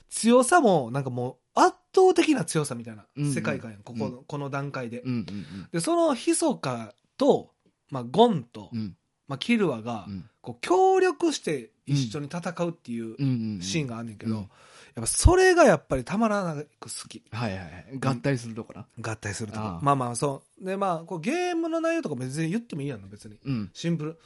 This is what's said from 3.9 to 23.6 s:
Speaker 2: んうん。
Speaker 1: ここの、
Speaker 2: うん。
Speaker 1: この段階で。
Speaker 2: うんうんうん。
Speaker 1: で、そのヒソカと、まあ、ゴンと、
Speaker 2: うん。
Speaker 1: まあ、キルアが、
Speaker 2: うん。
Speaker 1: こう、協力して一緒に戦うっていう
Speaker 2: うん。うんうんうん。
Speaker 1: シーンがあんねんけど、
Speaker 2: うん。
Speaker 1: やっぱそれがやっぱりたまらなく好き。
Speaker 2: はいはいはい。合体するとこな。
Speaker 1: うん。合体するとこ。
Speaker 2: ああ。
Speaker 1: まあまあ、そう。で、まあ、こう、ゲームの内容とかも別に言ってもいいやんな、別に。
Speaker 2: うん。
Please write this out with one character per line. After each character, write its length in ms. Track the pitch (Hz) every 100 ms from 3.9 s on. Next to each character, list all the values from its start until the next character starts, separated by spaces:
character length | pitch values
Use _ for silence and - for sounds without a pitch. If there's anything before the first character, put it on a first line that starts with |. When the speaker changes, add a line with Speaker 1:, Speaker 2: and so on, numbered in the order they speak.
Speaker 2:
ん 20 |
う 20 | 117
ん。 20 |
Speaker 1:
こ 40 | 127
こ 40 |
の、 80 | 123
Speaker 2:
う 20 |
ん。 20 |
Speaker 1:
こ 140 | 139 147
の 100 | 139
段 240 | 139 143
階 160 | 135 120
で。 140 | 117
Speaker 2:
う 20 | 127
ん 20 |
う 40 |
ん 40 | 120
う 40 |
ん。 60 | 95 101 76 95 -
Speaker 1:
で、 100 | 170
そ 140 | 170 339
の 180 | 330
ヒ 200 | 247 -
ソ 220 | 330 330 180
カ 380 | 139 120 113 _ _ _
と、 320 | 277 160 - _ _ _ _
ま 100 | 135
あ、 40 |
ゴ 260 | 120 151 240
ン 140 | 175
と、 260 | 110 107 110
Speaker 2:
う 60 | 113
ん。 180 | 107 - _ _ _
Speaker 1:
ま 80 | 135
あ、 20 |
キ 180 | - 233
ル 160 | 185
ア 80 | 117
が、 240 | 113 113 95
Speaker 2:
う 20 |
ん。 180 | 98 - _
Speaker 1:
こ 100 | -
う、 60 | 113
協 380 | - 370 381 381
力 340 | 370 302 339
し 60 | -
て 320 | - 147 113 _ -
一 240 | 143 123
緒 80 | 147
に 80 | 143
戦 140 | 131 190 170
う 60 | 175
っ 20 |
て 180 | 165 -
い 100 | 117
う 40 |
Speaker 2:
う 40 | 113
ん。 40 |
う 0 |
ん 20 | 113
う 80 |
ん 300 | 135 127 110 104
う 20 |
ん。 40 |
Speaker 1:
シ 160 | 92 156
ー 60 |
ン 20 | 135
が 120 | 113
あ 40 |
ん 40 | 117
ね 60 |
ん 20 | 101
け 80 | 113
ど、 80 |
Speaker 2:
う 40 | 110
ん。 20 |
Speaker 1:
や 60 | 98
っ 20 | _ - - - -
ぱ 20 | 113
そ 300 | - - 370
れ 180 | 370
が 100 | 349
や 120 | 285 156
っ 100 | -
ぱ 100 | 135
り 80 |
た 140 | 120 190
ま 100 | 233
ら 140 | 202
な 120 | 180 147
く 100 | 151 _
好 80 | 113 - -
き。 140 | - _
Speaker 2:
は 180 | 107 117
い 40 |
は 40 | 95
い 40 |
は 60 | 87
い。 320 | 87 - 131
合 180 | 135 123
体 200 | 139 131
す 120 | 117
る 60 |
と 100 | 110
こ 80 | 104
な。 120 | - - -
Speaker 1:
う 20 |
ん。 20 |
合 140 | 113 110
体 160 | 104
す 140 | 98 107
る 60 |
と 60 | 110
こ。 60 |
Speaker 2:
あ 140 | 107 85
あ。 20 |
Speaker 1:
ま 120 | 139
あ 40 | 139
ま 140 | 120
あ、 60 | 117
そ 260 | 147 135 _ _
う。 40 |
で、 120 | 185 196
ま 180 | 196
あ、 40 | 165
こ 180 | 165 175
う、 40 |
ゲ 320 | 160 339 359
ー 40 | 339
ム 120 | 330
の 120 | 330
内 160 | 330 330
容 60 |
と 60 | 294
か 60 | 135
も 60 |
別 200 | 127 143
に 60 | 160
言 80 | 208
っ 40 |
て 120 | 233
も 80 | 156
い 40 | 143
い 20 |
や 80 | 113
ん 40 |
な、 60 | 98
別 220 | 101 107
に。 100 | 104
Speaker 2:
う 60 | 139
ん。 200 | 127